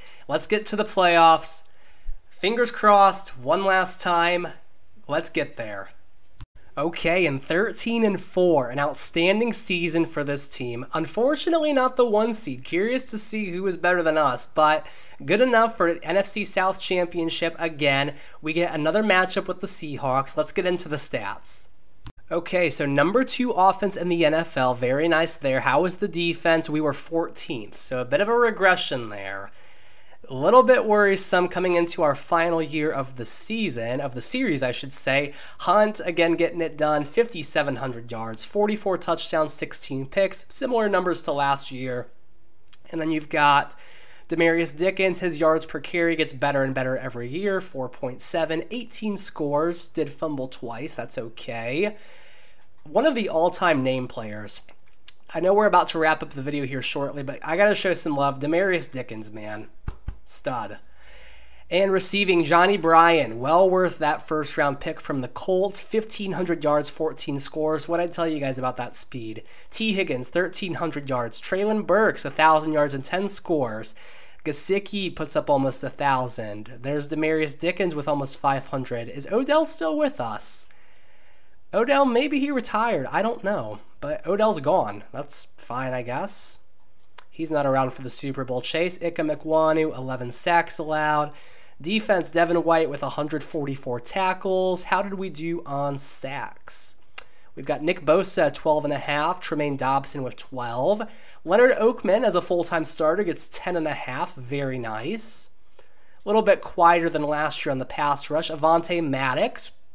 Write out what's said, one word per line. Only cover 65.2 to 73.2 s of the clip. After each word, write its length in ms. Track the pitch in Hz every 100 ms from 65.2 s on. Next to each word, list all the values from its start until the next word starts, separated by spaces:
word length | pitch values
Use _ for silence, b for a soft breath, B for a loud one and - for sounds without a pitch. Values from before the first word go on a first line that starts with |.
the 80 | 123
Colts. 520 | - - 185 196 185
Fifteen 520 | - 220 220 - 196
hundred 300 | 180 175 165
yards, 260 | 147 147 143
fourteen 520 | - 156 156 - 143
scores. 480 | - 156 156 156 151
What'd 160 | 170
I 20 | 175
tell 220 | 170 165
you 100 | 156
guys 180 | 139 131
about 200 | 127 123
that 180 | 120
speed? 480 | - - 131 110 110 B B B
T 260 | - 220
Higgins, 340 | 196 165 127 127
thirteen 460 | 170 180 180 190
hundred 360 | 135 165 151 139
yards. 300 | 127 117 -
Treylon 440 | - 190 208 214
Burks, 400 | 165 190 214 -
a 60 | -
thousand 420 | - 156 156 156
yards 220 | 151 147
and 100 | 135
ten 240 | 131 180